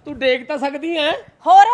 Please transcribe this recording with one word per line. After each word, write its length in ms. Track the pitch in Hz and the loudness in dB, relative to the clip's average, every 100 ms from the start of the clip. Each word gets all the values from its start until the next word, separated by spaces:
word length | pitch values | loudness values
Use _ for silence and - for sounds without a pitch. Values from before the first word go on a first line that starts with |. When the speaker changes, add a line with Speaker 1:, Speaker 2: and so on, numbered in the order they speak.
| - | -18
Speaker 1:
ਤੂੰ 120 | 294 | -6
ਡੇਗ 260 | 262 254 254 | -4 -4 -4
ਤਾਂ 100 | 294 | -8
ਸਕਦੀ 380 | 277 285 330 330 | -8 -8 -8 -4
ਐ। 140 | 294 494 - _ 311 | -4 -4 -10 _ 2
Speaker 2:
ਹੋਰ 200 | 381 403 | 6 6